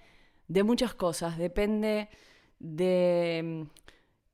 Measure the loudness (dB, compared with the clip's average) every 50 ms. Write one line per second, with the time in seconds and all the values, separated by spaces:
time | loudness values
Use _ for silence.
0 | -20 -20 -20 -20 -20 _ _ _ _ 0 2 2 4 4 2 2 0 -2 -2 -2
1 | -2 -2 -2 -2 -4 -4 -4 -4 -4 -2 0 0 0 0 0 0 0 0 -2 -2
2 | -4 -8 -14 -20 -20 -20 -20 _ _ _ _ -16 -14 -10 -4 0 2 2 4 4
3 | 4 4 4 2 0 0 -2 -2 -4 -6 -6 -8 -10 -12 -16 -20 -20 -20 -20 _
4 | _ _ _ _ _ _